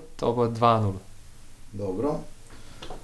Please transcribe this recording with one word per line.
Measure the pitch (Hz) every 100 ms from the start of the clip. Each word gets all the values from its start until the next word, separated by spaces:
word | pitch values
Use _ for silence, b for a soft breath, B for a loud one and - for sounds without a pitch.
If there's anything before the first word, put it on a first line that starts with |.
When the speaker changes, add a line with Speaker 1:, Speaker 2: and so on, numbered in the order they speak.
| -
Speaker 1:
To | - 127
pa | 120 117
dva | 113 117 113
nula. | 104 95 - - - - - - -
Speaker 2:
Dobro. | 104 98 92 139 160 - - - B B B B -